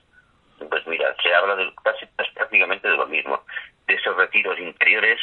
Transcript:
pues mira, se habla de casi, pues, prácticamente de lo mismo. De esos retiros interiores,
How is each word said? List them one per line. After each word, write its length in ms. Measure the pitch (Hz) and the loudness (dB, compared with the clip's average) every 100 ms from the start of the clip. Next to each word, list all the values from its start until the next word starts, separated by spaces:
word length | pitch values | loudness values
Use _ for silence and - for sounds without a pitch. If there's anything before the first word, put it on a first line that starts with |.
| _ _ _ _ _ _ 76 | _ _ _ _ _ _ -6
pues 180 | 78 82 | -6 -4
mira, 280 | 82 69 - | -2 -2 0
se 120 | 87 | 2
habla 220 | 87 98 98 | 4 4 0
de 160 | 92 - | -4 -2
casi, 240 | - - - | -2 -2 -6
pues, 140 | - - | -8 -8
prácticamente 540 | - - 101 90 98 110 | -4 0 2 2 0 0
de 80 | 80 | 0
lo 100 | 65 | 0
mismo. 360 | 78 69 69 - - - _ - | -2 -4 -6 -6 -14 -14 _ -2
De 80 | |
esos 200 | - - 90 | -2 0 0
retiros 420 | 92 - 95 85 | 2 2 0 -4
interiores, 600 | 87 - - 107 110 117 | -8 0 2 4 2 0